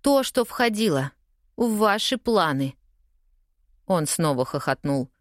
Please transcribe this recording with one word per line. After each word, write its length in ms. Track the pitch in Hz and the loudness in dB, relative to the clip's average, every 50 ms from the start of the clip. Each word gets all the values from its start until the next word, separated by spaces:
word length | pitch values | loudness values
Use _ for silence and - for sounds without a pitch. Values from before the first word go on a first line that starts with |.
«То, 220 | _ 285 277 269 262 | _ 4 2 4 2
что 220 | - - - 233 | 0 -2 -2 -2
входило 640 | - - - 254 233 220 208 226 214 156 139 131 139 - _ _ _ _ _ _ _ _ | -2 -2 0 0 0 0 0 0 2 2 0 -2 -4 -8 _ _ _ _ _ _ _ _
в 200 | - 233 240 220 | -2 -2 0 2
ваши 400 | 208 214 214 196 214 - - 262 | 2 2 2 2 0 0 -2 -4
планы». 580 | 233 _ - 233 208 175 160 143 135 139 135 - _ _ _ _ _ _ _ _ _ _ _ _ _ _ _ _ _ _ _ _ _ _ | -4 _ 0 2 2 2 2 0 0 -2 -4 -6 _ _ _ _ _ _ _ _ _ _ _ _ _ _ _ _ _ _ _ _ _ _
Он 200 | - 190 175 151 | -2 -2 -2 0
снова 380 | 147 - - 170 156 143 123 131 | -2 -2 -2 0 0 0 0 -2
хохотнул. 680 | - - 143 - - 135 - _ 147 139 139 127 - _ _ | -2 -4 -6 -2 -2 -4 -4 _ -4 -2 -2 -4 -6 _ _